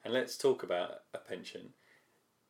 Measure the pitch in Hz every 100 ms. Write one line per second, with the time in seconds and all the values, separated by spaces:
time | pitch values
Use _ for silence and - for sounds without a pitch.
0 | 113 123 123 - 139 127 - 90 87 -
1 | - - - 92 - 87 95 - _ _
2 | _ _ _ _ _